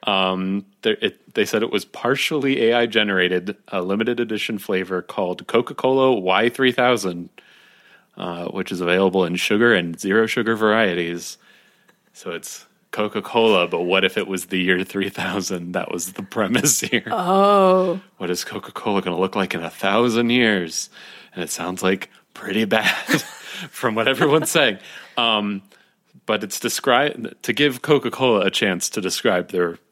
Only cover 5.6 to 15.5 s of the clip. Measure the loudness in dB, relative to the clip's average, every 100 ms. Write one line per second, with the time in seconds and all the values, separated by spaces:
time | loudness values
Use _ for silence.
5.6 | -2 -2 0 4 4 2 2 2 2 2
6.6 | 2 4 2 2 0 -6 -10 -18 _ -20
7.6 | _ _ _ -20 _ -12 -10 -8 -8 -8
8.6 | -6 -4 0 4 4 4 0 0 0 4
9.6 | 4 4 0 -6 0 2 2 0 0 2
10.6 | 2 4 2 0 -2 -4 -10 -16 _ _
11.6 | _ _ _ _ _ -18 -12 -12 -12 -18
12.6 | -20 _ _ -6 -4 -4 -2 2 6 4
13.6 | 4 0 2 2 2 0 -4 -6 -4 -2
14.6 | 2 2 0 -2 -4 -4 -4 -4 -4